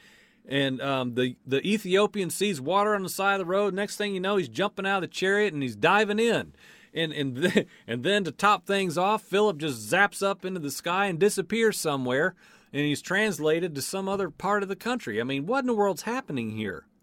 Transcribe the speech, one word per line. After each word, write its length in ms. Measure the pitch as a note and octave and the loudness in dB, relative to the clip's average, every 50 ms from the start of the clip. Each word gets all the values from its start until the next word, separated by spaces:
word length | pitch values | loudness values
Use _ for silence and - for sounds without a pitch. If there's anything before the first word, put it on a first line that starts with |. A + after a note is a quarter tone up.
| - - - - _ _ _ _ _ - | -20 -20 -20 -20 _ _ _ _ _ -4
And, 320 | C3 C#3 C#3 C3+ C3 B2 | 0 0 2 0 0 -2
um, 340 | C3+ C#3 C3+ C3 B2+ B2 A#2 | -2 -2 -2 -2 -2 -2 0
the, 220 | B2 B2+ B2+ B2+ - _ | 0 0 0 -2 -6 _
the 180 | B2+ C3 C3+ - | -2 -2 0 2
Ethiopian 640 | F#3 G#3+ G#3+ - F#3 F3+ G3 G#3 G3+ - G#3 F#3 D#3+ | 2 0 0 0 2 4 4 4 2 0 -2 -4 -2
sees 280 | - - G3 G#3 F#3 C#3 | -2 -2 0 0 -2 -2
water 360 | B2+ D3+ F#3 G3+ G#3 G#3+ G#3 | -2 0 2 2 4 2 2
on 80 | G3 | 0
the 80 | F#3 E3+ | -2 -4
side 240 | - - F#3+ G3 G3 | -4 -2 0 2 2
of 60 | G3 | 0
the 40 | F#3 | 0
road. 300 | E3 F#3 G3 G#3 G3+ F3+ | 0 0 2 2 0 0
Next 220 | F#3+ G#3 G3+ - | -2 -4 -4 -4
thing 180 | - G#3 G#3 G3 | -4 -4 -2 -2
you 60 | F#3 | -2
know, 160 | F#3 G3 G#3 | 0 0 0
he's 120 | G3 D3 A#2+ | 0 0 -2
jumping 380 | A2 C3 F#3+ G#3 - - F#3+ | -2 -2 -2 -2 -2 -4 -2
out 100 | F#3+ G3 | -2 0
of 60 | F#3+ | 0
the 120 | E3+ C#3+ - | -2 -4 -4
chariot 380 | - F3+ F#3+ G3+ G#3 G#3 G3+ | -2 0 2 4 4 2 2
and 100 | D#3 C#3+ | 0 -2
he's 140 | C#3 B2 G#2+ | -4 -4 0
diving 420 | G#2 B2+ E3 F#3+ G#3 G#3+ G3 G#3 G#3+ | 2 4 4 6 6 4 2 2 2
in. 360 | A#3 A#3 G#3 C#3+ G2 D2+ - - - - - - - _ - | 2 2 2 0 0 -4 -10 -20 -20 -20 -20 -20 -20 _ -6
And, 180 | D3+ E3 D#3 | -4 -4 -2
and, 240 | C#3 D3 C#3+ C3+ B2 | -2 -2 -4 -4 -2
th-, 300 | B2+ E3 F#3+ - G#3 - - - | 0 0 2 2 2 0 0 -4
<laughs> 100 | - _ | -14 _
and 160 | - A#2 B2+ | -6 -6 -2
then 220 | A#2+ F3 G3+ G#3 F#3+ | 0 0 0 0 0
to 80 | D#3 | -2
top 320 | C3 - - G#3 G#3 F3 - | -2 2 4 4 4 4 2
things 320 | - G3 G3 F#3+ F3+ C#3+ | 0 -2 0 0 0 0
off, 260 | E3+ F#3 G3+ A3 G#3+ | 0 2 2 0 0
Philip 360 | - - F3+ G3+ G#3+ G#3+ F3 C#3+ | -2 -2 0 2 2 2 0 -2
just 340 | D#3 D#3 B2+ A2+ G#2+ G#2+ | -4 -6 -6 -6 -4 0
zaps 280 | D#3 F#3 G3+ G3+ - - | 2 4 4 4 2 0
up 240 | G3 G3 F#3+ F#3+ - | -2 -2 -2 -2 -6
into 140 | F#3 F#3+ F3+ | -6 -6 -6
the 120 | D3 C#3+ | -6 -6
sky 360 | - - - E3+ F3 F#3+ G3+ | -8 -6 -4 -2 0 0 0
and 120 | G3 E3+ D3+ | 0 2 2
disappears 600 | F#3+ G#3 G#3 G3 F3 - G#3+ A3+ A3+ A3 F#3+ - | 2 2 2 0 -2 -2 0 2 2 2 2 0
somewhere. 560 | - D#3 C#3 C3+ B2+ B2 B2+ C#3 E3 F#3 - _ - - - - _ _ - | -2 -2 -2 0 0 0 2 2 2 0 -2 _ -16 -20 -20 -20 _ _ -4
And 120 | C#3 D3 | -2 0
he's 160 | D3 C#3+ - | 0 -2 -2
translated 720 | - - F3 G3 A3 G#3+ E3+ C#3 D3+ D#3 D#3 E3 F3 F3 D3+ | -2 -2 0 0 0 0 0 0 0 2 2 2 0 -2 -4
to 80 | C3+ | -6
some 260 | B2+ - - F#3+ G3 F#3+ | -6 -6 -4 -4 -4 -2
other 220 | G3 G3 G3 D#3+ | -2 -2 -4 -4
part 320 | C#3+ - - F#3+ G#3 G#3 | -6 -4 -2 0 0 0
of 60 | G3 F#3+ | 0 -2
the 60 | G3 | -6
country. 440 | - - A3+ B3+ A#3+ - - G#2 G#2+ | -6 -6 -6 -6 -4 -6 -4 -2 -2
I 40 | A#2 | -2
mean, 200 | C3 C#3 C#3 C#3 | -2 -2 -4 -2
what 160 | F#3 B3 C#4 | -2 -2 0
in 60 | B3+ | 0
the 80 | B3+ A#3 | 0 2
world's 280 | G#3 G#3 G3 F3+ - | 2 2 2 0 -2
happening 500 | - - A#3+ C4 - - D3+ B2+ A2+ A2 | -4 -4 -4 -4 -6 -6 -6 -6 -6 -6
here? 340 | G#2+ G#2+ A2 G2 F2 C#2+ - _ _ _ | -6 -6 -6 -6 -6 -8 -12 _ _ _